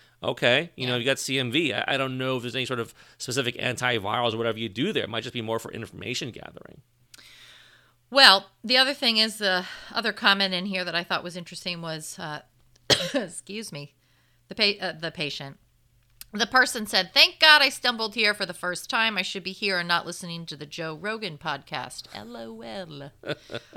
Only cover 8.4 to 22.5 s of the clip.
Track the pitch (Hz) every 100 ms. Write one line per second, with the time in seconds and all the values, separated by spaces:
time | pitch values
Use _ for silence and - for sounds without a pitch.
8.4 | - _ 214 254 262 277 247 220 220 214
9.4 | 202 180 185 - - - 220 202 220 196
10.4 | 196 180 196 185 175 165 175 175 180 175
11.4 | 170 175 185 170 165 160 156 - 165 151
12.4 | - _ _ _ _ - 277 277 196 -
13.4 | - 208 208 147 143 _ _ _ _ _
14.4 | _ 196 202 202 185 156 165 180 147 -
15.4 | 139 - _ _ _ _ _ _ - 208
16.4 | 226 262 - 240 208 202 180 277 339 -
17.4 | 311 302 277 - 247 233 226 233 208 202
18.4 | 185 175 180 175 - 240 226 196 185 196
19.4 | 180 190 202 185 175 170 - 175 180 170
20.4 | 165 143 147 156 160 156 196 220 208 151
21.4 | 165 139 - 147 - - - - 226 240
22.4 | 226